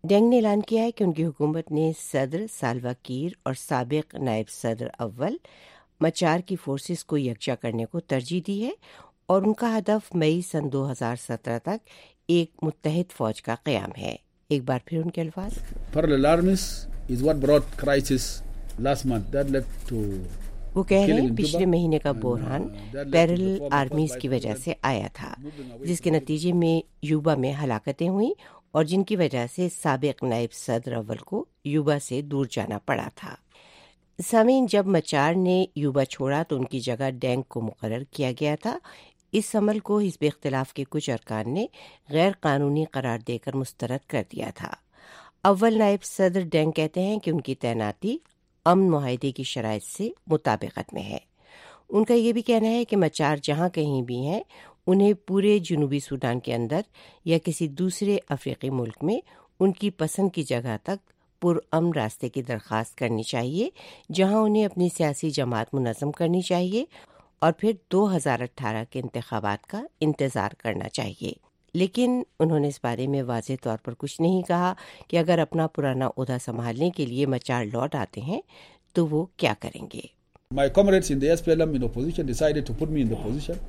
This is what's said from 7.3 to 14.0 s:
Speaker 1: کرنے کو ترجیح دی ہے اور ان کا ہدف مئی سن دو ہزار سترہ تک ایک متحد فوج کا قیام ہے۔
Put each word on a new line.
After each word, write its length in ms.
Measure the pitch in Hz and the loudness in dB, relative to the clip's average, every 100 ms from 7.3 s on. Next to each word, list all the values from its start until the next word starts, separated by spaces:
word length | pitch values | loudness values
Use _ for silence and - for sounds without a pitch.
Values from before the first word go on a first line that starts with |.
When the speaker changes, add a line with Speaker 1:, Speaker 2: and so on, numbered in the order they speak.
| 113 - 123 | -4 -4 -4
Speaker 1:
کرنے 300 | 120 113 113 | -4 -4 -4
کو 140 | 170 | -6
ترجیح 420 | - 135 127 175 185 | -2 -4 -2 -4 -2
دی 180 | 202 233 | -4 -4
ہے 60 | 415 - - - _ - | -8 -16 -20 -20 _ 0
اور 160 | 185 | 2
ان 120 | 202 | 2
کا 240 | 208 233 220 | 0 0 0
ہدف 380 | 190 214 - 175 | 0 0 0 0
مئی 260 | 156 165 | 2 2
سن 300 | 175 160 147 | -2 -4 -2
دو 200 | 135 135 | -2 -4
ہزار 240 | 127 120 120 | -4 -4 -6
سترہ 440 | - 117 - 117 | -8 -8 -4 -6
تک 300 | - 220 _ - - _ - | -4 -8 _ -20 -20 _ 2
ایک 240 | 170 165 - | 2 2 -2
متحد 500 | 156 - 151 165 180 | -6 -2 -2 -2 -2
فوج 300 | - 110 107 | -2 -2 -2
کا 140 | - 117 | -6 -4
قیام 260 | - 113 95 | -2 -2 -2
ہے۔ 180 | - | -8